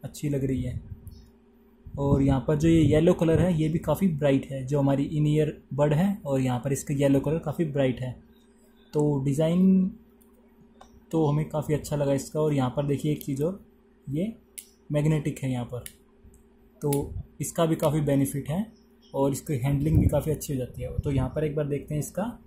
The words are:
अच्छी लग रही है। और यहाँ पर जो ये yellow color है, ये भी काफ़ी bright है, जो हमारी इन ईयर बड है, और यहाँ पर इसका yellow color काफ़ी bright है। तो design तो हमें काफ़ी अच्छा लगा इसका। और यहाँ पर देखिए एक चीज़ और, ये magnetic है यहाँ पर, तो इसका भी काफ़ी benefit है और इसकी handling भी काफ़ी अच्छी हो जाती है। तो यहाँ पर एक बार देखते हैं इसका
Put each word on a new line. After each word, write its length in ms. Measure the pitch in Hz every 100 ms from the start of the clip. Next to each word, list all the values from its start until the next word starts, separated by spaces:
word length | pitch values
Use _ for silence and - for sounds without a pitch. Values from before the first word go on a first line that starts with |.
अच्छी 260 | 135 - 147
लग 140 | 139
रही 180 | 135 127
है। 200 | 123 120 - - - - - _ _ _ _ _ -
और 360 | - 139 143
यहाँ 220 | 139 135 -
पर 100 | 151
जो 100 | 165
ये 160 | 165
yellow 300 | 147 151 170
color 260 | 185 165 165
है, 140 | 180
ये 140 | 165 156
भी 100 | 165
काफ़ी 280 | - 147 196
bright 360 | 147 143 139 -
है, 180 | 139 127
जो 140 | 143
हमारी 240 | 139 139 143
इन 200 | 151 151
ईयर 340 | 151 151 - _
बड 200 | 135 147
है, 240 | 147 196 196
और 220 | 143 135
यहाँ 180 | 131 123
पर 140 | 135
इसका 200 | 135 - 139
yellow 240 | 139 139
color 200 | 131 160
काफ़ी 260 | - 139 160
bright 340 | 139 131 120
है। 120 | 127 123 - - _ _ _ _ -
तो 300 | 151 147 143
design 680 | 135 139 160 175 190 190 185 - - _ - _ _ _ - _ - - _
तो 140 | 165 151
हमें 220 | 147 156
काफ़ी 240 | 156 139
अच्छा 220 | 143 - 147
लगा 180 | 139
इसका। 260 | 139 - 156
और 140 | 156
यहाँ 160 | 143 127
पर 160 | 123 147
देखिए 260 | 139 151
एक 120 | 147
चीज़ 200 | - 135
और, 160 | 156 190 - _ _ _ -
ये 260 | 143 202 220 _ - - _ _
magnetic 500 | 147 147 156 147 -
है 120 | 135
यहाँ 140 | 127 120
पर, 180 | 120 - - _ _ - - _ _ _ _
तो 320 | 147 143 147 - - -
इसका 240 | 147 - 165
भी 100 | 160
काफ़ी 240 | 160 156
benefit 480 | 143 139 135 143 135
है 160 | 165 226 - _ _ _
और 180 | 139 139
इसकी 260 | 135 - 143
handling 420 | 139 139 151 156
भी 80 | 143
काफ़ी 240 | 147 156
अच्छी 220 | 147 -
हो 60 | 139
जाती 220 | 123 -
है। 160 | 127 -
तो 120 | 151
यहाँ 180 | 139 127
पर 140 | 160
एक 120 | 151 147
बार 120 | 143
देखते 260 | 139 -
हैं 60 | 151
इसका 380 | 139 - 226 -